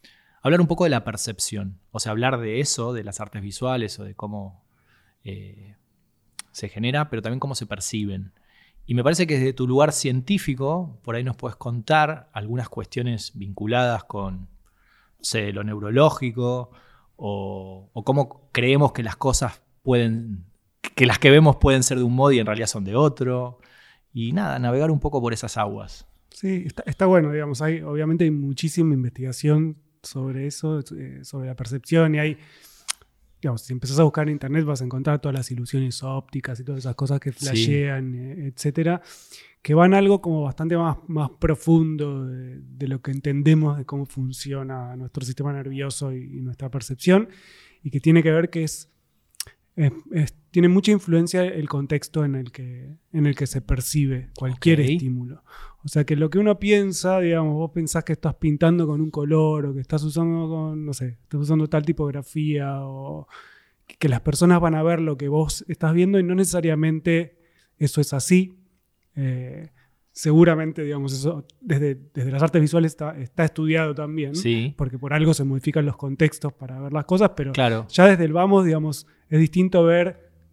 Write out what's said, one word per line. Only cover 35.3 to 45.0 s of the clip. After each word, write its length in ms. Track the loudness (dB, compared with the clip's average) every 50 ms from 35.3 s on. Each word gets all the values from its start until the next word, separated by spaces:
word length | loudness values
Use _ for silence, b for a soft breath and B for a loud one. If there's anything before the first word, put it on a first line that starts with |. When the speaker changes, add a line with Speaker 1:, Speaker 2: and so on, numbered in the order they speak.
| -4
Speaker 2:
las 160 | -4 -6 -6
ilusiones 500 | -6 -8 -6 -4 -2 -2 -2 -2 -4 -8
ópticas 580 | -8 -8 -8 -8 -8 _ -10 -8 -8 -8 -10 -10
y 40 | -10
todas 160 | -10 -10 -8
esas 160 | -6 -8 -6
cosas 240 | -4 -2 -2 -2 -2
que 120 | -4 -6
Speaker 1:
Sí. 140 | -8 -6 -4
Speaker 2:
flashean, 680 | -2 0 2 2 2 2 2 0 -2 -4 -4 -6 -6 -8
eh, 320 | -8 -10 -10 -10 -10 -10
etcétera, 540 | -10 -8 -6 -4 -2 -2 0 0 0 0 -2 B B B B B B B B B B B _
que 120 | -2 4 6
van 200 | 6 8 8 8
algo 280 | 6 6 6 4 2
como 220 | 2 -2 -2 -2 -2
bastante 340 | -4 -4 -4 -4 -2 0
más, 200 | 0 0 0 -2 -4 -6
más 220 | -6 -4 -4 -4 -4 -4 -2
profundo 840 | 0 0 0 0 4 4 6 6 6 4 0 -4 -4 -6 -6 -6 -8
de, 340 | -8 -10 -10 -12 -14 -14 -16
de 260 | -18 -18 -12 -8 -6
lo 140 | -4 -4 -4
que 100 | -4 -6
entendemos 680 | -6 -4 -2 -2 0 2 4 6 6 6 4 2 0
de 80 | -2 -6
cómo 200 | -6 -6 -8 -8
funciona 880 | -8 -6 -6 -6 -6 -6 -10 -10 -10 -8 -8 -8 -8 -10 -10 -10 -10 -12
nuestro 300 | -12